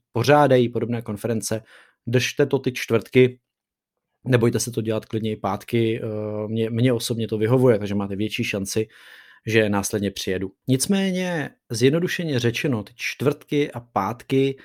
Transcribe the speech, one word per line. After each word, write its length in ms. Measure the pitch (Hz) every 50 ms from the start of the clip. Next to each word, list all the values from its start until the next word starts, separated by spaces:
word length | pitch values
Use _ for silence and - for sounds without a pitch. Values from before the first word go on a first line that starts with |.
| _ _
pořádají 580 | - 113 113 127 147 147 147 135 131 123 120 120
podobné 320 | 120 113 117 113 120 117
konference, 600 | 117 - 104 101 - 117 113 110 - - 110 110 - _ - - - _ _ _ -
držte 380 | 120 117 127 123 - - - 147
to 140 | 127 139 131
ty 120 | - 135
čtvrtky, 680 | 123 - - - 113 110 - - - 127 127 123 123 _ _ _ _ _ _ _ _ _ _ _ _ _ _ _ _ _ -
nebojte 340 | 127 127 117 113 120 - 107
se 120 | - 120
to 100 | 117 117
dělat 240 | 110 113 110 110 -
klidně 260 | - - 110 107 110
i 40 | 107
pátky, 640 | 107 - 98 98 101 - - - 117 113 113 113 - 120
eh, 440 | 110 107 107 107 107 107 107 107
mě, 220 | 107 110 113 113 110
mě 240 | 120 113 123 131 120
osobně 340 | 113 - - 117 113 110
to 100 | 101 110
vyhovuje, 420 | 104 110 110 127 131 127 127 113 101
takže 160 | 104 101 101
máte 200 | 101 101 98 98
větší 280 | 95 107 107 - - 113
šanci, 440 | - - 101 98 - - 110 113 - _ - - - - - - - - _ -
že 240 | 113 110 113 107 104
následně 420 | 104 101 98 - - 104 101 98
přijedu. 400 | 95 - - 101 92 92 98 95 - _ -
Nicméně, 800 | - 131 127 - - 196 196 196 190 180 185 185 180 175 156 135 - _ _ _ -
zjednodušeně 720 | 120 107 120 135 147 170 180 - - - 170 160 135 120
řečeno, 440 | 117 117 117 - - 156 123 107 101
ty 100 | - -
čtvrtky 760 | - - - - - 120 139 143 - - - 151 143 143 -
a 80 | - 120
pátky 800 | 120 _ - - 190 165 - - - - 135 135 135 139 135 -